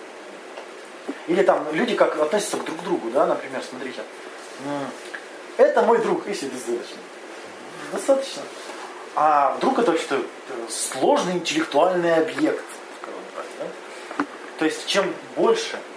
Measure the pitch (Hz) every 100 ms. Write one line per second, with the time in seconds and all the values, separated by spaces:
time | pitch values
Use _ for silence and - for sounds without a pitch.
0 | - - - - - - - - - -
1 | - - - 180 190 151 151 160 226 196
2 | 160 156 151 208 - 135 - 156 - 175
3 | 117 131 180 - 135 127 - 127 127 -
4 | - - - - - - 139 143 135 -
5 | - - - - - - - - 208 233
6 | 202 175 202 196 135 127 - - - -
7 | - - - - - - - - - -
8 | - 269 - - - - - - - -
9 | - - 156 147 135 - 175 - - -
10 | - 139 117 - - 123 113 - - 131
11 | 180 285 175 175 165 156 - 139 180 180
12 | 170 160 156 135 - - - - - -
13 | - - - - - - - - - -
14 | - - - - - - 156 - - 196
15 | 185 - - 147 208 226 - 123 -